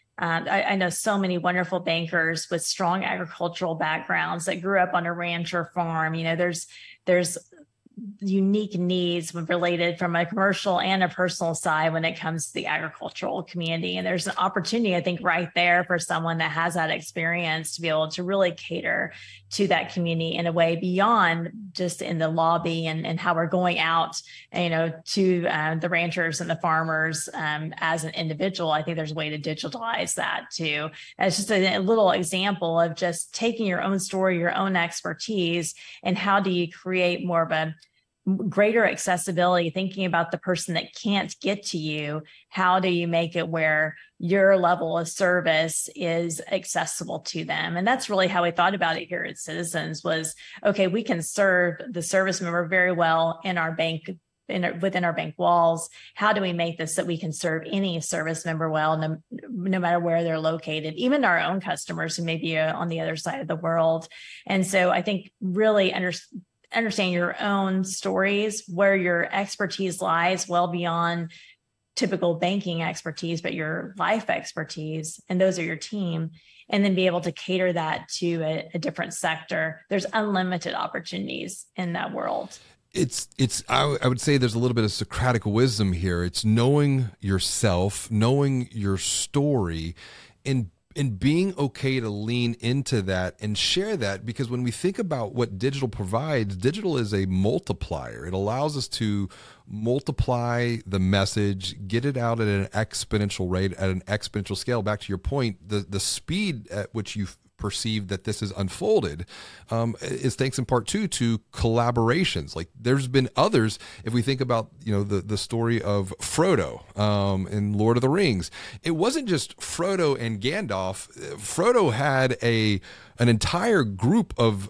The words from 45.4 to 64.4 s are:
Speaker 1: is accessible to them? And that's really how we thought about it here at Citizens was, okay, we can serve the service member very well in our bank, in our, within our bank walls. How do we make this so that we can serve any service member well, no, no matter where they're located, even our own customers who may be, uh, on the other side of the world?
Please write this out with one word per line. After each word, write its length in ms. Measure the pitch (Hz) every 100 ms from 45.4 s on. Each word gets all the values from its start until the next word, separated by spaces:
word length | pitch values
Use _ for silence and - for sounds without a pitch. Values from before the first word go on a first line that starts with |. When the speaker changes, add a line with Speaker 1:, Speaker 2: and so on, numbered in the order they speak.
| 165 156 165 - - -
Speaker 1:
is 460 | 170 165 170 160 -
accessible 680 | 196 - 170 160 - 160 165
to 260 | - 170 156
them? 320 | 156 160 170
And 100 | 196
that's 220 | 254 -
really 180 | 196 185
how 140 | 196
we 80 | 175
thought 240 | 165 180
about 240 | 196 170 160
it 100 | 165
here 160 | 175
at 140 | 165 -
Citizens 680 | - 165 170 165 160 156
was, 300 | 170 160 160 - - -
okay, 240 | 208 202 185
we 160 | 196
can 180 | 220 175
serve 540 | 156 - 196 180 175 160 -
the 140 | 175
service 400 | 165 190 190 185
member 240 | 175 170 170
very 260 | 185 180
well 480 | 175 165 165 165 165
in 160 | 190 175
our 120 | 160
bank, 380 | 160 165 160 - 175 _ _ -
in 160 | 185 175
our, 80 |
within 320 | 165 190 185 175
our 80 |
bank 220 | 165 160 151
walls. 500 | 175 175 170 165 - - - -
How 180 | 208
do 80 | 208
we 100 | 185
make 280 | 170 170 165
this 160 | 160 -
so 80 |
that 40 | 170
we 120 | 165
can 120 | 170
serve 300 | 151 170 160 160
any 320 | 196 196 165
service 420 | 151 170 156 160
member 280 | 170 160 160
well, 260 | 156 156 160
no, 200 | 156 156 -
no 480 | 240 302 202 185 185
matter 220 | 175 175
where 240 | 170 165
they're 160 | 170 160
located, 560 | 156 165 - 156 156 165
even 300 | 247 285 233
our 140 | 170
own 220 | 160 190
customers 560 | - 165 - 165 160 160
who 60 |
may 140 | 165 165
be, 200 | 170 160
uh, 180 | 160 160
on 120 | 170
the 120 | 165
other 160 | 160 160
side 240 | 170 269
of 60 | 156
the 80 | 165
world? 520 | 170 165 165 160 165 - - -